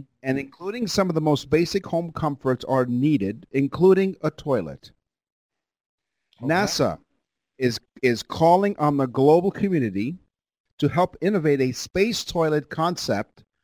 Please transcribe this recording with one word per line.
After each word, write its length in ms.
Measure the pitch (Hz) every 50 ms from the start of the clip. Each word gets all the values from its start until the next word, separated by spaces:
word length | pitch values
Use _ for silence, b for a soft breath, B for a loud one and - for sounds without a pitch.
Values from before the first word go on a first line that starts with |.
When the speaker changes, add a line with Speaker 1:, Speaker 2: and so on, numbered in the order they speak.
| 139 - _ _ -
Speaker 1:
And 160 | 135 131 139
including 480 | 139 139 - _ 170 190 208 247 240 185
some 220 | - - 190 185
of 60 | 165
the 60 | 160
most 280 | 156 156 147 139 - 131
basic 360 | 147 156 175 - - 196 -
home 280 | - - 165 170 170 156
comforts 500 | - 160 151 143 135 - 131 127 123 -
are 200 | - 131 131 127
needed, 600 | 123 123 123 131 156 151 123 98 95 107 - - -
including 640 | - 135 139 139 - - 170 190 190 190 190 190 180 -
a 100 | - 156
toilet. 600 | - - - 151 135 113 87 76 69 67 - - - _ _ _ _ _ _ _ _ _ _ _ _ _ _ _ _ _ _ _ _ _ _ _ _ _ _ _ _ _
Speaker 2:
Okay. 120 | 120 135 160
Speaker 1:
nasa 460 | 185 208 196 - - 143 107 80 - _ _ _ _ _ _ _ _ _ _ _ -
is, 200 | 131 123 113 107 - _ _ -
is 220 | - 127 120 107 -
calling 500 | - - - 160 165 175 185 202 202 - -
on 160 | 151 147 147
the 100 | 139 135
global 460 | 127 113 135 135 147 156 170 175 196
community 680 | - - 208 202 185 160 127 110 92 98 104 131 175 180 - _ _ _ _ _ _ _ _ _ _ -
to 100 | - 143
help 300 | - 165 180 180 - -
innovate 400 | 160 185 214 190 151 156 143 135
a 140 | 135 131 127
space 500 | - - - - 180 196 233 220 - -
toilet 460 | - - 175 160 156 151 151 151 -
concept 760 | - - 160 175 180 - - - 113 98 107 - _ - _ _ _ _